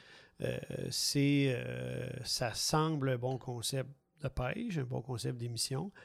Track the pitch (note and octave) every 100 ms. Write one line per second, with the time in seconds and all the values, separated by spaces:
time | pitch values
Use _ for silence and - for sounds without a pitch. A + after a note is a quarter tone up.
0 | - - - - - - - - G1+ -
1 | - D3 C#3+ C#3+ C#3 B2 B2 B2 B2+ B2
2 | B2 B2 A#2+ - B2 - - D#3 D#3 D#3
3 | C3+ B2 B2+ C3 - A#2+ - C3+ B2+ -
4 | _ - C3 - B2+ G#3+ A#3+ E3 B2 B2+
5 | A#2+ A#2+ C3 B2 A#2+ A2+ - C3+ G3 -